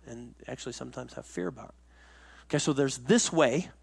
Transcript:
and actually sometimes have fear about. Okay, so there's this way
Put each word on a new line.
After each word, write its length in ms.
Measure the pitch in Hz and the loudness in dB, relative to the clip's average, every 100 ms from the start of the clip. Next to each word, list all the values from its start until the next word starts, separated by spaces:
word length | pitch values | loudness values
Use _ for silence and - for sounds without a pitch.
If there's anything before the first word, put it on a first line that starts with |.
| - | -16
and 300 | 117 120 - - | -14 -14 -16 -12
actually 260 | 131 - | -10 -10
sometimes 400 | 120 127 127 127 | -10 -10 -10 -12
have 120 | - - | -12 -10
fear 220 | - 90 | -6 -4
about. 260 | 123 - - _ - - - - - - | -6 -12 -20 _ -20 -20 -20 -20 -20 -2
Okay, 140 | 147 | 0
so 120 | 151 | 2
there's 280 | 139 139 131 | 2 2 0
this 340 | 123 233 - | 4 4 4
way 380 | 160 139 139 180 - | 4 4 4 -4 -10